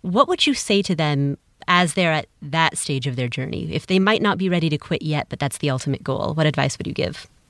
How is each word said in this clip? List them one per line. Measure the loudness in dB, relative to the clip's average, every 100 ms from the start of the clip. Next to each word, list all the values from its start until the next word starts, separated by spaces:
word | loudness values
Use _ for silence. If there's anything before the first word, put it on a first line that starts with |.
What | -2 2 2
would | 2 0
you |
say | 0 2 0
to | 2
them | 0 2 2 0 -2 _ -8 2
as | 2 2
they're | 2 0
at | 0 -4 -12
that | -6 0 0 0
stage | -4 -2 -2
of | -2
their | -4
journey? | -4 -6 -6 -6
If | -6 0
they | 2
might | 4 4
not | 2 2
be | 0
ready | 2 0
to | -2
quit | -2 -4
yet, | 0 -2 -2
but | -4
that's | -4 -2
the | -2
ultimate | 0 -2 -4
goal, | -2 -2 -2
what | 2 2
advice | 2 0 -2
would | -6
you |
give? | -4 -4 -6 -16 _ _